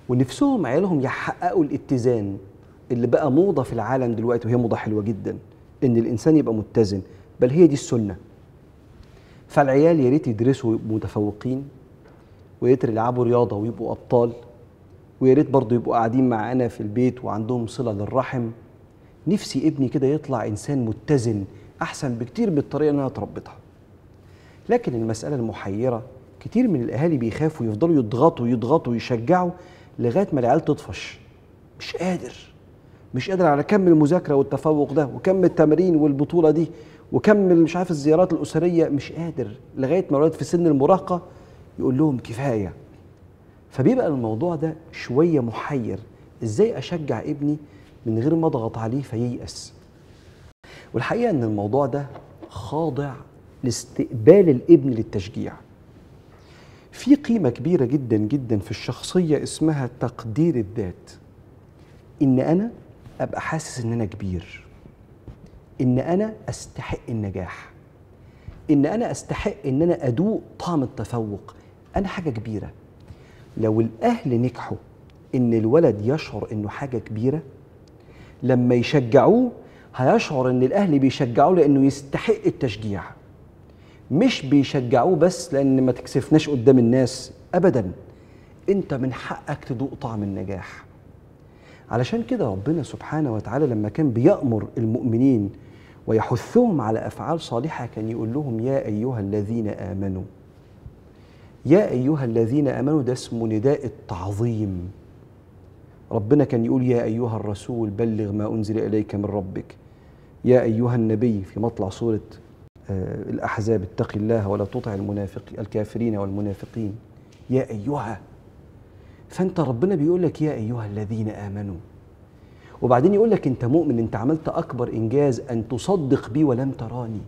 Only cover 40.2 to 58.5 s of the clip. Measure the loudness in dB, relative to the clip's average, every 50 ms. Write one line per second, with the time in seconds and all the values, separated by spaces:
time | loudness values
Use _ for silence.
40.2 | 4 2 2 0 -4 -2 0 2 2 4 4 4 4 4 4 4 2 -2 -6 -6
41.2 | -6 -10 -20 -20 -20 -20 -20 -20 -20 -16 -8 -4 -2 0 2 2 2 2 0 -2
42.2 | -6 -8 -8 -6 -4 -2 -2 -2 -4 -6 -8 -12 -20 -20 -20 -20 -20 -20 -20 -20
43.2 | -20 -20 -20 -20 -20 -20 -20 -20 -20 -10 -2 2 2 4 4 2 2 0 -2 -2
44.2 | -2 -2 -2 -2 -2 -2 -2 -2 -4 -6 -6 -8 -14 -20 -18 -14 -8 -2 2 2
45.2 | 4 4 4 2 0 0 -4 -6 -8 -6 -6 -4 -4 -4 -6 -8 -12 -16 -20 -20
46.2 | -20 -20 -12 -8 -6 -4 0 2 0 0 0 -4 -8 -8 -8 -6 -4 -4 -6 -4
47.2 | -4 -6 -6 -4 -2 -2 -2 -4 -6 -14 -20 -20 -20 -20 -18 -10 -6 -4 -2 0
48.2 | 0 2 2 2 2 2 0 0 -4 -4 -6 -6 -6 -4 -4 -6 -6 -6 -6 -4
49.2 | -4 -4 -6 -8 -10 -12 -14 -14 -16 -18 -20 -20 -20 -20 -20 -20 -20 -20 -20 -20
50.2 | -20 -20 -20 -20 -20 -20 -20 _ _ -20 -20 -20 -12 -8 -6 -4 -4 -2 -2 0
51.2 | 0 0 0 0 0 0 -2 -2 -2 0 0 0 0 0 -2 -4 -6 -8 -14 -18
52.2 | -20 -20 -20 -20 -20 -16 -14 -14 -10 -6 -4 -4 -4 -4 -4 -4 -6 -6 -8 -14
53.2 | -18 -20 -20 -20 -20 -20 -12 -6 -4 -4 -4 -4 -8 -10 -6 -6 -6 -4 -4 4
54.2 | 8 8 10 10 10 6 4 4 6 6 6 6 6 4 -2 -2 -4 -6 -6 -8
55.2 | -8 -8 -8 -10 -10 -10 -12 -16 -20 -20 -20 -20 -20 -20 -20 -20 -20 -20 -20 -20
56.2 | -20 -20 -20 -20 -20 -20 -20 -20 -20 -20 -20 -20 -20 -20 -16 -2 2 4 4 4
57.2 | 4 0 0 2 2 0 0 -2 -2 0 2 2 2 2 0 -2 0 0 0 0
58.2 | 2 0 -2 -2 -2 -2